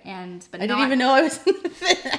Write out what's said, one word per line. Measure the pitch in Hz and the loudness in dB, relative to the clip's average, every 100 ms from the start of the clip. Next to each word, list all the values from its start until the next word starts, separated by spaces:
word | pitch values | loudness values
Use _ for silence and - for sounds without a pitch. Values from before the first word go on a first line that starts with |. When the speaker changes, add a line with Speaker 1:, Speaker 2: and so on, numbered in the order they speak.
| - | -16
Speaker 1:
And, | 185 180 175 - | -14 -12 -14 -14
but | 165 | -6
Speaker 2:
I | 214 | -2
didn't | 214 | 0
Speaker 1:
not | 254 | 0
Speaker 2:
even | 262 | 2
know | 254 | 4
I | 269 | 4
was | 320 - 381 | 4 0 0
in | 381 | 0
the | 349 | -4
fitness. | - 359 370 262 | -4 0 0 -2